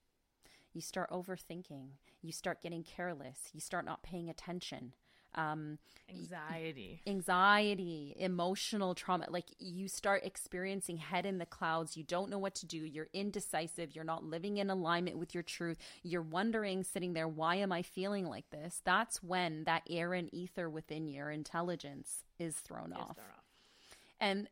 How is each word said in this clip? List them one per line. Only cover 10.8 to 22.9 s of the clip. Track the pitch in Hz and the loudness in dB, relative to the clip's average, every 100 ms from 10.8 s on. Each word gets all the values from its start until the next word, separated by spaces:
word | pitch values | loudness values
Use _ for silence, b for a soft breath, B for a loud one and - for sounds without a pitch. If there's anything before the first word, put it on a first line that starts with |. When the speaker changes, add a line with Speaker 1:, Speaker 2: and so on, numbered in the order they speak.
| - 165 | -2 -4
Speaker 1:
head | 151 180 196 | -2 0 0
in | 190 | -2
the | 170 | -4
clouds. | - 165 160 160 160 | -2 2 2 0 -4
You | |
don't | 147 175 196 | 0 0 0
know | 202 | 0
what | 196 - | -2 -4
to | 165 | -6
do. | 160 | -6
You're | 156 151 156 | -4 -6 -4
indecisive. | 185 202 208 - 160 165 - 160 156 | -2 -2 -2 0 0 0 -4 -6 -4
You're | |
not | 160 160 | -2 -2
living | 156 165 196 208 | -2 -2 0 2
in | 196 | 2
alignment | 190 165 170 175 156 | 4 4 4 2 0
with | 170 | -4
your | 175 | -4
truth. | 170 - 170 160 B B | -4 -4 -2 -4 B B
You're | 180 175 | -2 -2
wondering, | 160 170 220 220 208 185 | 0 2 2 2 2 0
sitting | 185 190 180 | 0 0 0
there, | 160 160 | 2 0
"Why | 156 160 185 | 2 4 4
am | 196 | 4
I | 175 | 2
feeling | 175 - 196 202 175 | 0 -2 0 0 -2
like | 107 - | -4 -10
this?" | 151 165 - | -10 -8 -2
That's | - 190 226 - | 4 6 4 -2
when | 175 180 175 156 | 0 2 2 2
that | 160 165 - | 4 2 2
air | 170 170 | 0 2
and | 180 170 | 2 0
ether | - 180 - 170 | -4 -6 -4 -4
within | 156 - 156 156 | -4 -4 -4 -2
your | 139 147 | -4 -4
intelligence | 151 147 170 175 170 143 139 - - - - | -4 -2 -2 0 -2 -6 -10 -8 -8 -10 -6
is | 170 - | -4 -4
thrown | - - 165 | -6 -8 -8